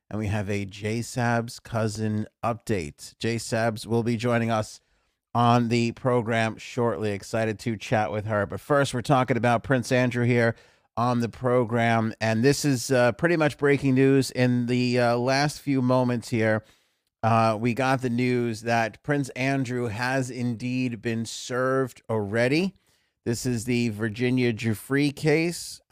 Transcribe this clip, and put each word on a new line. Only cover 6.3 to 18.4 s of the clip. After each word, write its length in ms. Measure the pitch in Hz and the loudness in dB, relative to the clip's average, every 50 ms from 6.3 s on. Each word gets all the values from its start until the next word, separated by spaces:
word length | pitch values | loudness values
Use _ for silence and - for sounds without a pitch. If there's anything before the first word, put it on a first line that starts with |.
| 117 113 113 110 104 | 0 0 0 0 -2
shortly. 540 | - - - - - 120 117 104 76 107 107 | -6 -12 -8 -4 0 0 0 0 0 -2 -4
Excited 480 | 101 98 98 - - 113 113 110 107 101 | -4 -4 -6 -6 -4 -2 -2 -2 -4 -4
to 180 | - 123 113 | -4 -6 -6
chat 340 | 101 - - 131 110 107 78 | -6 -2 0 0 0 0 0
with 140 | 90 107 98 | -2 -4 -4
her. 220 | 107 110 104 101 | -2 -2 -2 -2
But 140 | - 95 98 | -2 -4 -8
first, 340 | - - 147 143 139 - - | -2 0 2 2 2 0 -2
we're 80 | 123 107 | -4 0
talking 340 | - 147 127 127 - 131 | 2 2 2 2 2 0
about 240 | 117 110 120 120 113 | 0 2 2 2 2
Prince 300 | - - 139 127 113 - | 2 0 0 0 0 0
Andrew 340 | 131 123 127 123 120 120 120 | 2 2 2 2 0 0 0
here 300 | 120 123 120 117 117 113 - - _ _ _ _ _ _ | 2 4 4 2 2 0 -2 -10 _ _ _ _ _ _
on 240 | - 117 123 123 120 | -2 -2 0 0 0
the 100 | 117 110 | -2 -4
program. 840 | - - 127 127 120 127 123 107 117 120 117 117 117 113 110 113 107 - | -6 -4 -2 2 2 2 2 2 0 2 2 4 4 2 2 0 -2 -2
And 240 | 110 113 110 110 117 | -2 0 2 4 4
this 220 | 139 143 - - | 4 4 4 2
is, 240 | 147 135 120 - - | 0 0 0 0 2
uh, 220 | 135 123 123 120 | 4 4 4 4
pretty 260 | 107 - - 170 170 | 2 2 0 2 2
much 220 | 160 156 147 - - | 2 2 0 0 2
breaking 340 | 147 143 143 135 143 139 131 | 2 2 2 4 2 2 4
news 380 | 131 135 135 135 139 131 - | 6 6 6 6 4 2 0
in 340 | - - 127 123 123 123 120 | 0 0 2 2 2 0 0
the, 340 | 117 123 123 123 123 120 123 | 0 0 0 2 2 2 2
uh, 180 | 120 120 120 | 2 2 2
last 420 | 123 120 131 131 135 147 151 - - | 2 0 0 2 2 0 0 -2 -4
few 240 | - 143 139 135 123 | -4 -2 0 0 2
moments 460 | 127 127 127 127 123 123 117 113 - | 2 2 2 2 0 0 -2 -4 -2
here. 340 | 127 113 110 110 110 110 - _ _ _ _ _ _ _ _ _ _ _ | 0 0 2 2 2 0 -2 _ _ _ _ _ _ _ _ _ _ _
Uh, 340 | - 110 113 113 113 113 110 107 | 0 2 4 4 4 2 2 0
we 140 | 113 123 117 | 0 -2 0
got 260 | 117 131 131 135 131 | 0 0 0 0 0
the 80 | 127 127 | 0 -2
news 520 | 117 117 127 127 123 123 | 0 0 2 2 2 0